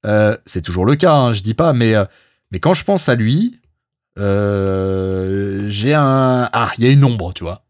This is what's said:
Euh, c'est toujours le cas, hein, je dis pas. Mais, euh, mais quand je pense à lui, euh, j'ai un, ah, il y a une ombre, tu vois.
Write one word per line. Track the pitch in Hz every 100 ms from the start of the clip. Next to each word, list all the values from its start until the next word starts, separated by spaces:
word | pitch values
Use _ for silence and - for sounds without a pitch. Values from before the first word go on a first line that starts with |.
| 107
Euh, | 107 107 104 -
c'est | 95
toujours | 82 90 98
le | 147
cas, | 175
hein, | 151 123
je | 107
dis | 98 110
pas. | 165
Mais, | 131 117 110
euh, | 95 _ _ _ _
mais | 92
quand | 151
je | 185
pense | - 196 -
à | 120
lui, | 110 143 233 - _ _ _ _ _ -
euh, | 101 101 101 101 98 95 95 95 95 95 95 98 101 98 104
j'ai | 101 117
un, | 151 139 135 131 127 123
ah, | 113 117 -
il | 120
y |
a |
une | 143
ombre, | 139 117 87
tu | 87
vois. | 85 85 _